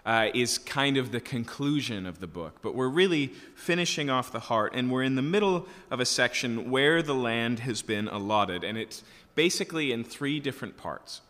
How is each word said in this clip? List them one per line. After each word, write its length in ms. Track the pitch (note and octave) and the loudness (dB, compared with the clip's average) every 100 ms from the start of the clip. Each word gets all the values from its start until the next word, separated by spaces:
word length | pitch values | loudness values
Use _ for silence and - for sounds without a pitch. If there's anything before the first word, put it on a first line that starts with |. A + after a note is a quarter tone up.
uh, 260 | A2 A2+ G#2+ | 0 2 4
is 240 | B2 A#2+ - | 2 2 0
kind 400 | - C#3+ C#3 C#3 | -2 0 2 2
of 140 | A#2+ | 0
the 80 | A#2 | -4
conclusion 840 | - B2+ A#2 - C#3+ D3 A#2+ G#2 F#2 | -4 -6 -6 -4 0 0 -2 -4 -6
of 120 | E2 | -10
the 60 | F2+ | -10
book. 320 | E2+ D#2+ - | -8 -10 -8
But 100 | G#2 | -6
we're 160 | A#2 B2+ | -2 2
really 380 | D3+ F#3+ D#3+ C3+ - - | 4 4 4 0 -6 -20
finishing 560 | - - F3 E3+ - C#3+ | -6 0 0 0 0 0
off 220 | C3 B2 | 0 -2
the 80 | A2+ | -6
heart, 340 | - A2+ G#2+ | 0 2 2
and 160 | B2+ B2+ | 0 0
we're 140 | B2+ | 2
in 100 | C3 | 2
the 80 | C3 | 2
middle 460 | C#3+ G3+ G3+ F3 - - - | 2 2 4 2 -2 -14 -6
of 80 | B2+ | -2
a 60 | B2 | 0
section 680 | - B2 - B2+ A#2 A#2+ | 4 2 2 -2 -2 0
where 320 | C3 C#3+ E3 | 4 6 4
the 100 | D3+ | 2
land 460 | C3 A#2+ A#2 A#2 A#2+ | 0 0 0 0 -2
has 240 | C3 G#2 | -2 -4
been 240 | - G#2 G#2+ | -2 -2 -2
allotted, 560 | G#2 G2+ G#2+ F#2+ F2+ | -4 0 2 2 -2
and 160 | E2+ A2+ | -4 -6
it's 240 | A2 - - - - - | -8 -12 -18 -20 -4 0
basically 560 | F3 - F#3+ D#3+ C#3+ | 2 0 -4 -2 -2
in 120 | A#2 | -2
three 360 | A2+ - C#3 D3+ | -6 -6 -4 -2
different 360 | C#3 - A2+ - | -4 -6 -10 -10
parts. 460 | E2 C#2 - - | -10 -10 -12 -18